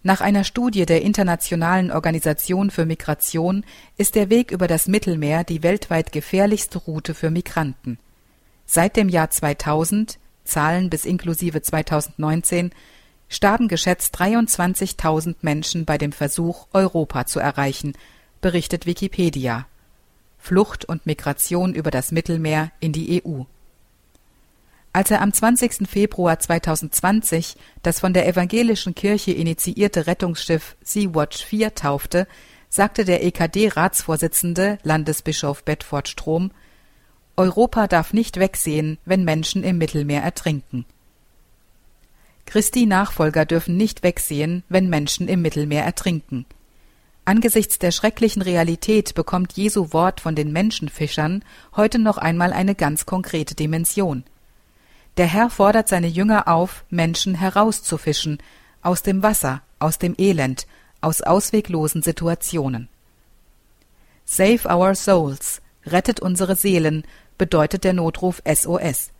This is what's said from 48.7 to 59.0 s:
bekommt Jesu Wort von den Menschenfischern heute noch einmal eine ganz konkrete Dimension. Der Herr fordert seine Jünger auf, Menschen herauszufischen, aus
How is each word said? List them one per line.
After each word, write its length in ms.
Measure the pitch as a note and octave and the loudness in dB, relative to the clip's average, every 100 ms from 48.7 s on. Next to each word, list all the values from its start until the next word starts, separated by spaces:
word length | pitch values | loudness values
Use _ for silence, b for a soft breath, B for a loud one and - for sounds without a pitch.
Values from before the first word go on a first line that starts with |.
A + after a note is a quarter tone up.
| E3+ - G#3+ G#3 - | 0 2 2 2 -4
bekommt 380 | D#3+ F3+ F3+ | -2 -2 -2
Jesu 380 | - G#3 G#3 D#3+ | -2 0 0 0
Wort 280 | D#3+ F3+ - | 2 2 0
von 160 | E3 D3+ | -4 -2
den 160 | D3+ | -2
Menschenfischern 920 | D#3 G#3+ - D3 - D3+ - D#3 G3 B B B | 0 0 -2 -8 -4 -4 -2 -2 -2 B B B
heute 240 | - G#3+ A#3+ | 0 2 4
noch 200 | G#3+ - | 2 2
einmal 340 | E3 E3 F3 | 0 2 0
eine 240 | - F#3+ G3 | 2 0 2
ganz 300 | D3 D3+ - | 0 -2 -4
konkrete 500 | F#3 - D#3+ D3+ - | -4 -2 -4 -4 -4
Dimension. 640 | D#3 D#3+ E3 - F#3+ C3 C3 _ _ b b b b b b - | -2 0 -2 0 -2 -4 -10 _ _ b b b b b b 0
Der 100 | F3 | 2
Herr 220 | F#3+ A#3+ | 2 0
fordert 400 | - G3+ A3 G#3+ | 4 4 4 2
seine 200 | F3+ E3+ | 0 0
Jünger 400 | E3 G#3 G#3 - | 0 2 2 4
auf, 360 | E3 F#3 - - | 2 2 -4 -6
Menschen 460 | F3 E3 E3 F#3+ F3 | 0 0 0 -2 0
herauszufischen, 1040 | F#3 G3+ A3 G#3 - D#3+ - C#3+ D#3+ D3 b b b b | 0 4 2 2 -4 -4 -2 -2 -2 -6 b b b b
aus 220 | F3 F3+ | -2 0